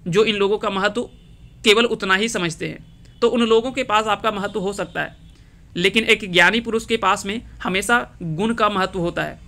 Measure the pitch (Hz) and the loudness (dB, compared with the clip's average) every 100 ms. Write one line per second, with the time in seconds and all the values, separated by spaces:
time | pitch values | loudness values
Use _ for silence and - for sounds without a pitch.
0 | 180 175 220 196 196 208 214 196 202 202 | 0 2 2 2 0 0 -2 -2 -2 -2
1 | 247 - - - - - 220 208 233 220 | -8 -14 -20 -20 -20 -2 4 4 4 0
2 | 196 190 226 220 170 156 160 - - - | 0 0 0 -2 -4 -4 -10 -10 -18 -20
3 | - - 240 233 226 226 247 262 240 214 | -20 -2 0 2 4 2 2 -6 0 0
4 | 220 202 220 202 202 208 190 202 180 - | 0 -2 -2 -2 -6 -4 -6 -6 -6 -6
5 | 147 - - - - - - 170 185 226 | -8 -10 -20 -20 -20 -20 -10 0 2 2
6 | 220 214 208 175 175 226 233 220 - 226 | 2 0 2 4 4 4 -2 -4 -2 0
7 | 190 196 196 220 - - - 185 202 240 | 0 0 -2 -8 -10 -10 -4 -4 0 0
8 | - - 170 156 220 233 208 202 190 190 | 0 -10 -8 -2 -2 0 0 0 -2 -2
9 | 170 165 151 - | -4 -4 -8 -10